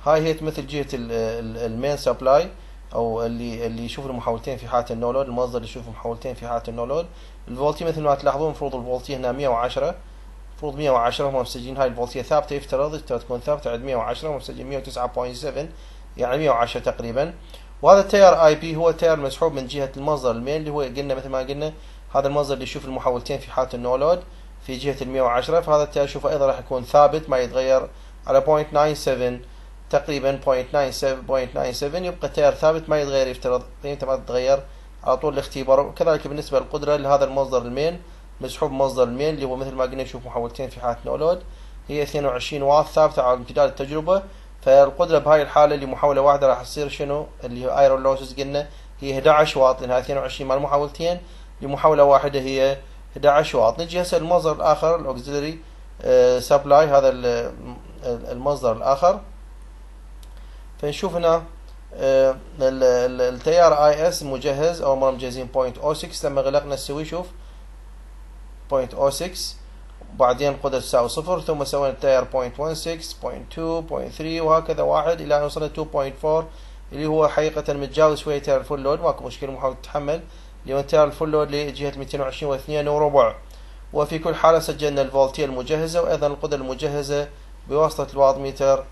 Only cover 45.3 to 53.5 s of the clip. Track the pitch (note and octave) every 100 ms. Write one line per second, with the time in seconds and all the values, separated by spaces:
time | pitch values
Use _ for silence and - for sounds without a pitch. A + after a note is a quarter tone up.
45.3 | D#3 C#3+ - D3 D3 C3+ C3 D3+ C#3 C#3
46.3 | C#3+ C#3 B2+ B2+ - C#3+ - C#3+ C#3+ D3+
47.3 | - B2+ A#2+ B2+ - C#3 C3+ C3 C3+ C3
48.3 | B2+ C#3 C#3+ D3 - - - C#3 C3+ C3+
49.3 | D3+ D#3 C#3+ C3 C3 B2+ B2+ B2+ C#3 C3
50.3 | - C3+ C3+ C#3+ C#3+ D3 - E3 F3 -
51.3 | - - - C#3 C#3 D#3 D3+ C#3+ C3+ C#3+
52.3 | C#3 C3 C3+ C3+ C#3 - - - - C#3
53.3 | C#3+ D#3